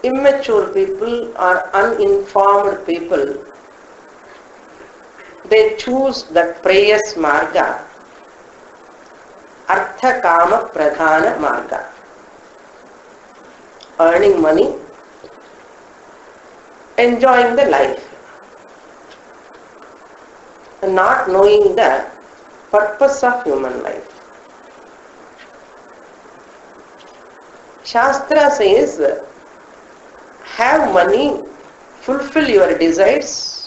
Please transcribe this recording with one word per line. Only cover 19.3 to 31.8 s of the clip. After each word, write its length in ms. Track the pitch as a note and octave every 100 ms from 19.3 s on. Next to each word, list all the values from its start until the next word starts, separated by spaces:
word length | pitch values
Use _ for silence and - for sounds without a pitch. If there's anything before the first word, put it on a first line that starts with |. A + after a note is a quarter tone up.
| - - - - - - - - - - - - - - -
and 140 | F#3+ F#3
not 320 | G3 C4 F#3+
knowing 480 | F#3 G3+ G#3 G3 A3
the 300 | - C3 - - - - - - -
purpose 520 | G#3 G#3 - C#4 C#4
of 200 | B3 B3
human 400 | D#3+ C3+ C3 B2
life. 240 | - - - - - - - - - - - - - - - - - - - - - - - - - - - - - - - - - - - - - - - -
Shastra 680 | - A#3 C4+ C4+ - D#4 C#4+
says, 500 | C#4 G3 A3 - - C#3 - - - - - - - - - - - - -
Have 500 | - - A#3+ D#4 B3
money, 480 | F#3 F3 G#3+ C#4+ A3+ - - - -